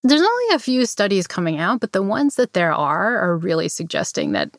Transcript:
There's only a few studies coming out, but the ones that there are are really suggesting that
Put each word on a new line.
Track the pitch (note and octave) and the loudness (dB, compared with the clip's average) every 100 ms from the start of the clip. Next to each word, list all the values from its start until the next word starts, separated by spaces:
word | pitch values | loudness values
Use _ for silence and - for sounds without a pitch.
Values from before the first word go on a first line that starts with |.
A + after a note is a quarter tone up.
There's | B3+ D4 | 4 4
only | F#4 A#4+ A#4+ D#4+ | 4 2 2 0
a | |
few | A#3 B3+ A#3+ | 0 0 0
studies | - G3+ F#3+ F3 | 0 0 0 -2
coming | - E3+ D#3 | -2 -2 -2
out, | E3+ A#3+ | -2 -2
but | A3 | -2
the | G3 | -2
ones | G3 A3+ C#4+ - | 0 0 0 2
that | B3 | 0
there | F#3+ E3+ | 2 0
are | D3+ D3 D3+ G3+ A#3+ | 2 0 0 0 0
are | F3+ E3+ | 0 0
really | E3+ E3 E3 | 0 -2 -2
suggesting | - E3 - E3+ - - | -4 -4 -4 -4 -2 -2
that | G2+ - | -2 -4